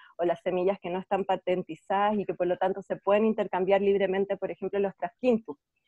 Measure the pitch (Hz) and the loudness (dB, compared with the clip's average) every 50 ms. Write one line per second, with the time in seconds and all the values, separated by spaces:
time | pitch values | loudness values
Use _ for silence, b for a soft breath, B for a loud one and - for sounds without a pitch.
0 | B B B - 175 175 170 - - 190 180 180 180 196 196 - - 175 175 190 | B B B -2 0 0 0 0 -2 -4 -2 0 0 0 -2 -2 -4 -6 -6 -6
1 | 185 - 202 190 202 - 190 180 - 180 185 180 - - 156 - _ - 190 196 | -2 -2 -2 -2 0 -2 -2 -2 0 -2 -2 -2 -2 -8 -12 -14 _ -2 0 0
2 | 208 208 214 202 180 - 170 - 180 175 180 180 185 190 196 196 - - 185 - | 2 2 0 0 -2 -4 -2 -2 0 -2 0 0 0 -2 -2 -4 -6 -8 -8 -4
3 | - 190 202 214 226 220 214 226 196 190 - 180 185 185 196 196 202 196 196 190 | 2 2 4 4 4 2 2 0 -2 -2 -2 -2 2 2 2 4 4 2 2 2
4 | 196 185 196 196 196 196 196 - 190 165 170 - 190 190 - 196 202 190 - - | 2 0 2 0 0 -2 -2 -6 -4 -8 -6 -6 -8 -4 -2 -2 -2 -2 -2 -6
5 | 180 175 _ - 247 254 226 220 - - 139 _ _ _ _ _ _ | -8 -8 _ -2 2 2 2 2 -2 -8 -16 _ _ _ _ _ _